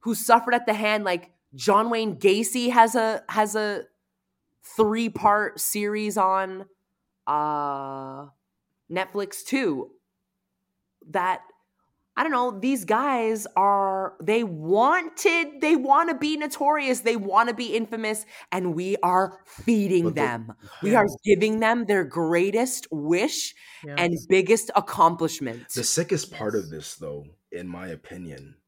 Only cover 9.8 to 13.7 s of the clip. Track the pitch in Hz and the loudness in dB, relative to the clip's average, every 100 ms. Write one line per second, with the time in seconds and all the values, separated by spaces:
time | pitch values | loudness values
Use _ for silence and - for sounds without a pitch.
9.8 | - _ _ _ _ _ _ _ _ _ | -8 _ _ _ _ _ _ _ _ _
10.8 | _ _ 160 180 180 175 - _ _ _ | _ _ -6 -4 -2 -4 -8 _ _ _
11.8 | _ _ _ - 330 262 247 196 240 269 | _ _ _ -4 -2 0 -2 -2 -2 -2
12.8 | 180 220 285 254 220 220 214 - 196 | 0 0 0 0 0 -2 -2 2 4